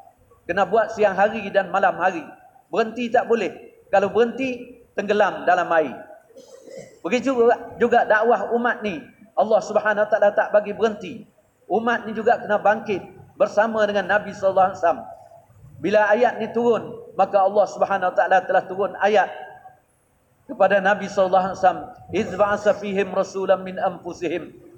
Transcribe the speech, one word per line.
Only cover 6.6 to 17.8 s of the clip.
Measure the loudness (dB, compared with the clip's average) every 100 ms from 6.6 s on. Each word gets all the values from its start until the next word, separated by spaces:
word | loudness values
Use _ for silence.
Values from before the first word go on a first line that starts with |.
| -20 -20 -20 -12
Begitu | -4 -2 0 2
juga, | 2 2 -2 -2
juga | 2 4 4
dakwah | 2 2 0 0 -2
umat | -2 -2
ni, | -6 -8 -12 _ -6 -2
Allah | 2 2
Subhanahu | 0 -2 0 0 0
Wa |
Taala | 2 2
tak | 2 2 2
bagi | 0
berhenti. | -2 -2 -2 -10 -14 -18 _ _ _ -4
Umat | -2 0 -2 -4
ni | -2
juga | 2 2
kena | 2 2
bangkit | 2 2 -2 -6 -8 -20 -10 -2
bersama | 0 2 0 2
dengan | 0 0 0
Nabi | 0 -2
Sallallahu | -4 0 2 2
Alaihi | 2
Wasallam. | 0 0 -6 -18 -20 -20 _ _ -20 -8
Bila | 0 2 4
ayat | 4 2 0
ni | -4
turun, | 0 2 2 -2 -14 -6 -2
maka | 2 2
Allah | 4 2 0
Subhanahu | 0